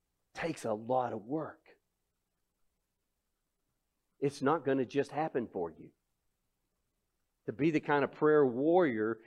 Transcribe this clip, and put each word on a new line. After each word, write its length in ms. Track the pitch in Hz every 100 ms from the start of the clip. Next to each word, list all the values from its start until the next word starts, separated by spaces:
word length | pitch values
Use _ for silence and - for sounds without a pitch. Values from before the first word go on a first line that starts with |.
| _ _ _
takes 300 | - 165 151
a 100 | 120
lot 380 | 107 113 127 123
of 120 | 110
work. 360 | 104 156 147 - _ _ _ _ _ _ _ _ _ _ _ _ _ _ _ _ _ _ _ _ _ _ _ _ _ _
It's 220 | 143 143
not 220 | 131 160
gonna 200 | 139 135
just 260 | 120 139 139
happen 380 | 143 160 139 107
for 180 | 101 85
you. 180 | 80 - _ _ _ _ _ _ _ _ _ _ _ _ _ _ _ -
To 60 |
be 180 | 110 147
the 100 | 151
kind 240 | - 147
of 80 | 139
prayer 320 | - 151 151
warrior 720 | 139 117 151 175 165 110 107 113